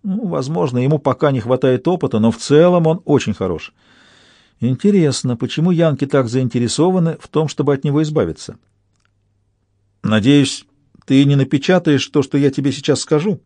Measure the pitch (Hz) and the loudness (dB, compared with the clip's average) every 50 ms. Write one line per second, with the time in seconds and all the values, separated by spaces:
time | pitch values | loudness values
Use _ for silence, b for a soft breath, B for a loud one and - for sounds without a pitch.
0 | - 202 185 214 247 180 165 147 131 135 160 180 175 135 123 123 127 139 156 147 | -6 -6 -6 -4 -4 -4 -4 -4 -4 -4 -2 -2 -2 -2 -2 -2 0 0 0 0
1 | - 143 123 - 151 147 135 127 104 117 127 123 - 131 127 123 - 165 185 165 | 0 -2 -2 0 0 0 0 -2 -2 -2 -2 0 2 0 0 0 0 -2 -2 -2
2 | - 135 - 107 110 117 113 - - - 143 151 170 180 180 175 160 160 160 185 | -4 -2 -2 0 0 0 0 -2 -2 2 4 4 6 4 4 2 2 0 -2 -2
3 | _ - 147 131 - 110 101 - 98 92 85 78 - - b b b b b b | _ 0 0 0 0 -2 -6 -4 -4 -4 -4 -6 -8 -16 b b b b b b
4 | b b b b b b b b b b b b 117 123 131 123 - 202 202 196 | b b b b b b b b b b b b -4 -4 -4 0 0 2 2 4
5 | 165 143 123 - - 131 123 117 131 131 - - 156 185 180 160 165 160 143 131 | 2 2 0 -2 -4 -4 -4 -4 -6 -6 -4 -2 0 0 2 2 2 0 0 -2
6 | 143 139 147 139 127 113 117 131 131 123 - 123 120 117 - - 156 185 185 185 | -2 0 0 0 0 0 -2 -2 -2 0 -2 -2 -2 -2 0 0 0 2 2 0
7 | 165 165 156 - - - - 151 160 143 - - 147 139 143 135 139 147 139 151 | 0 -2 -2 -6 -14 -4 -2 -2 -2 -2 -4 -2 0 0 0 0 -2 -2 0 0
8 | 160 151 156 151 104 82 80 - - - - - _ _ _ _ _ _ _ _ | -2 0 0 -2 -2 -2 -4 -10 -14 -18 -18 -20 _ _ _ _ _ _ _ _
9 | _ _ _ _ _ _ _ _ _ _ _ _ _ _ _ _ _ _ _ _ | _ _ _ _ _ _ _ _ _ _ _ _ _ _ _ _ _ _ _ _
10 | - 104 110 110 98 127 143 143 135 - - - - _ _ _ _ _ _ _ | -4 0 0 2 4 4 4 4 4 2 -4 -12 -16 _ _ _ _ _ _ _
11 | _ - 139 135 139 139 143 139 135 135 - 135 - - 185 180 180 160 147 131 | _ 2 2 4 4 4 4 2 2 0 -2 -2 0 2 0 2 2 2 0 0
12 | - - - 151 139 139 - 143 143 139 135 - 135 143 135 139 - - 139 131 | 0 0 -2 -2 -2 0 0 0 0 0 0 0 -2 -2 -4 -4 -2 -2 -2 -2
13 | - - 160 151 160 214 185 - _ | 0 -2 -2 0 0 -2 -6 -6 _